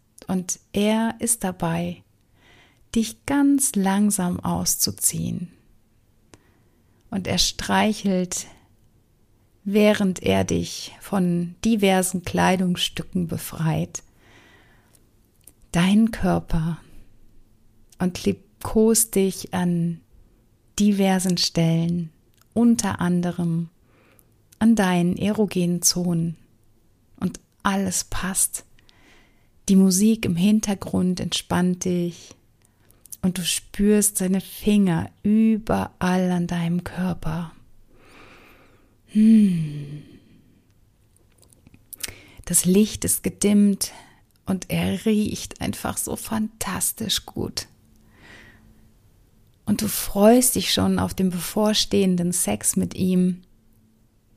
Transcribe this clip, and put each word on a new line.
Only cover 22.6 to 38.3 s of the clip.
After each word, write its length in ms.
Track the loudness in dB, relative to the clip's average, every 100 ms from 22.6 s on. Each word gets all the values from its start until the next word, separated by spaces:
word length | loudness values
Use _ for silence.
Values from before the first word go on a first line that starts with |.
| 4 4 0 -2
anderem 680 | 0 0 0 -2 -2 -2 -6 _ _ _ _ _ _ _ _ _
an 160 | 4 4
deinen 420 | 4 2 0 0
erogenen 640 | -2 0 0 0 0 0
Zonen. 560 | 0 0 -2 -2 -2 -6 _ _ _ _ _ _ _ _
Und 200 | -8 -8 _ _
alles 400 | -4 -2 -2 -4
passt. 640 | -6 -6 -4 -2 -4 -6 -16 _ _ _ _ _ _ _ _ _ 2
Die 80 | 4
Musik 500 | 6 4 2 2 -2
im 100 | 0
Hintergrund 840 | 2 2 0 -6 -4 -2 -2 -2
entspannt 640 | -4 -6 -2 0 0 -2 -2
dich 500 | -2 -4 -8 -18 -20 _ _ _ _ _ _ -20 -6
und 140 | -4 -2
du 60 |
spürst 760 | -4 -6 -6 -2 2 4 2 0
seine 240 | -2 -2
Finger 680 | -4 -4 0 2 2 0 -4 -6
überall 1040 | 0 2 4 2 0 -2 -4 -4 0 0 0
an 160 | 0 -2
deinem 380 | -2 -2 -4
Körper. 680 | -4 -6 -6 -6 -6 -6 -8 -14 -20 -20 _ -20 -20 -20 -20